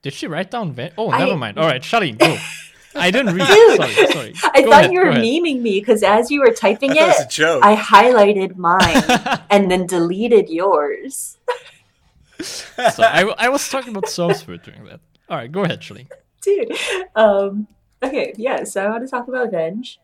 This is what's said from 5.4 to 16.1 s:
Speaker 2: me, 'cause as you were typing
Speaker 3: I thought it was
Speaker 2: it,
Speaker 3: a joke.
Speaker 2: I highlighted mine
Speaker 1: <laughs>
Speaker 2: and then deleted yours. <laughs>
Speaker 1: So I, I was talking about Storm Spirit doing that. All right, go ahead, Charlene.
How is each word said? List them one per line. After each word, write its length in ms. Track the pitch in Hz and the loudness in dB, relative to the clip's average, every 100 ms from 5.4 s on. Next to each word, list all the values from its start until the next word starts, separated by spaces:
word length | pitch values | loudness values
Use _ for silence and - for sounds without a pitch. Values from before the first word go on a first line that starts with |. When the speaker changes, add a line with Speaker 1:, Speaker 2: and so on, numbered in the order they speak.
| 339 262 | -2 -2
Speaker 2:
me, 180 | 233 196 | -2 -2
'cause 240 | 208 214 | 0 0
as 260 | 196 214 240 | 2 2 0
you 100 | 285 | 2
were 120 | 254 | 2
typing 400 | 226 202 220 277 | 2 -2 0 0
Speaker 3:
I 20 | |
thought 80 | 302 | 2
it 40 | 339 | 4
was 120 | 254 | 2
Speaker 2:
it, 20 | |
Speaker 3:
a 40 | 127 | 0
joke. 360 | - 160 156 | -2 0 4
Speaker 2:
I 100 | 208 | 4
highlighted 800 | 208 - 208 240 240 202 202 190 185 | 4 4 6 6 6 4 2 -4 -4
mine 840 | 175 185 180 196 - 254 262 262 | 0 2 4 2 2 0 0 -6
Speaker 1:
<laughs> 60 | - | 2
Speaker 2:
and 180 | 202 190 | 2 2
then 160 | 185 180 | 0 -2
deleted 600 | 180 170 185 233 220 156 | -2 -2 -2 2 2 2
yours. 920 | 165 196 160 143 - 269 - - _ | -4 0 0 -2 -6 -12 -14 -16 _
<laughs> 40 | - 494 - _ _ _ _ _ _ - | -10 -10 -12 _ _ _ _ _ _ -16
Speaker 1:
So 640 | 339 - - - 247 - | -14 -14 -16 -4 -4 2
I, 200 | - 156 190 - | 2 2 0 -2
I 100 | 233 | -2
was 200 | 277 - | -2 -4
talking 220 | 269 240 | -8 -8
about 180 | 202 214 | -10 -8
Storm 260 | - 170 | -4 -2
Spirit 300 | 196 - 87 | -4 -6 -18
doing 200 | - - | -18 -20
that. 160 | - - _ _ _ | -20 -20 _ _ _
All 80 | 165 | -12
right, 140 | 120 | -8
go 140 | 175 | -6
ahead, 160 | 175 160 | -4 -6
Charlene. 280 | - 101 131 | -12 -20 -20